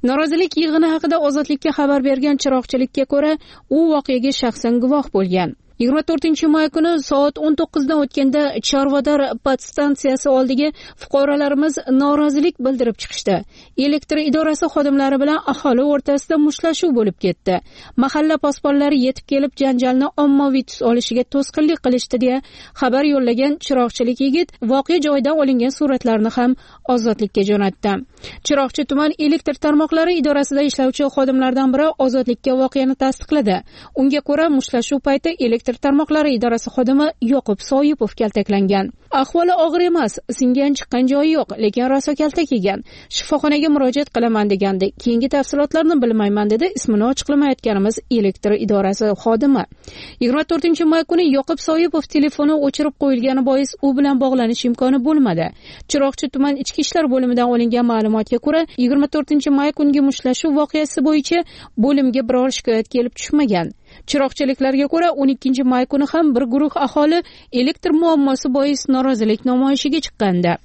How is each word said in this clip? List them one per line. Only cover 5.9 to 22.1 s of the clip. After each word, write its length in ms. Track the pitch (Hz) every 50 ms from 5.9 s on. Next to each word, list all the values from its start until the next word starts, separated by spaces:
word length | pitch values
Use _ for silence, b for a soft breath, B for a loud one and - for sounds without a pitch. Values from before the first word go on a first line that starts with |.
| 269 311 311 -
to'rtinchi 380 | 330 302 - 330 320 - - 320 294
may 120 | 311 311 302 -
kuni 140 | 330 311 339 339 311
soat 380 | 262 - 302 277 285 294 - 311 302
o'n 100 | 311 302 277
to'qqizdan 420 | 330 - - 320 277 262 320 302 285
o'tganda 380 | 277 - - 269 269 254 294 294 277 - 226 - -
Charvadar 520 | - 277 277 277 269 285 247 294 294 285 277 254 - 240 _
podstansiyasi 800 | 277 269 254 - - - - 285 285 285 - - 269 262 262 - 285
oldiga 380 | 262 262 262 247 269 247 294 302 294 B B B B _
fuqarolarimiz 800 | - - - 277 277 285 285 285 285 285 285 277 294 311 285 320 - - 262 262
norozilik 580 | 277 285 294 294 302 294 269 294 294 349 - - 240
bildirib 320 | 262 269 240 254 233 214 -
chiqishdi. 340 | - - - - - - 190 165 202 b b b b b b - 262
Elektr 360 | 285 294 302 - _ 302 302 302 302
idorasi 400 | 247 311 320 311 302 - 349 311 -
xodimlari 440 | 320 285 285 277 277 269 269 277 262 277
bilan 160 | 294 311 311 - - 262
aholi 300 | - - 294 240 240 269 294 294
o'rtasida 440 | 285 - - 285 277 - - 330 311 302
mushtlashuv 460 | 302 277 - - 330 320 - - 349 269 233
bo'lib 180 | 220 208 175 _ -
ketdi. 300 | 190 170 _ _ - 180 175 B B B B B B B - 247
Mahalla 340 | 269 - 302 302 311 311 294 -
posbonlari 540 | 285 277 - - 294 285 285 285 285 302 269 247
yetib 200 | 262 262 - - -
kelib, 220 | 277 277 277 277 _ -
janjalni 460 | 269 269 262 247 247 254 254 262 277 - - - 294
ommaviy 400 | 285 277 277 285 277 262 269 254 -
tus 140 | - - 262 233
olishiga 320 | 233 240 247 - 226 247 247 _ -
to'sqinlik 480 | 277 277 - - 311 302 311 330 285 -
qilishdi, 360 | 254 247 247 - -